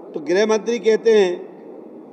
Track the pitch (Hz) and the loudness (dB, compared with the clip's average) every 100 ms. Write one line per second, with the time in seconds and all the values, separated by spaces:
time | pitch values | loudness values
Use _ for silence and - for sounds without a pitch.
0 | - - 147 185 214 214 185 233 196 214 | -14 -10 -2 0 0 0 -2 -2 0 2
1 | 220 214 185 175 - - - - - - | 4 4 2 -2 -12 -20 -20 -20 -20 -20
2 | - | -20